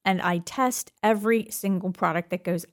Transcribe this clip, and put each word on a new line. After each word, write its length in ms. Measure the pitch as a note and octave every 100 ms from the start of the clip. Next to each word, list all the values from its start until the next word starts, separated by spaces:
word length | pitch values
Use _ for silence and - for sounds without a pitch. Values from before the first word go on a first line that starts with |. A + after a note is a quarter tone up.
And 160 | G3 F#3
I 180 | F3+ F3
test 540 | E3+ - B3+ - - _
every 460 | G#3+ G#3+ G#3+ A3+ G#3+
single 420 | - G3+ F#3 F3+
product 380 | F3+ E3+ E3 F3
that 140 | F3+
goes 220 | F3 E3+ -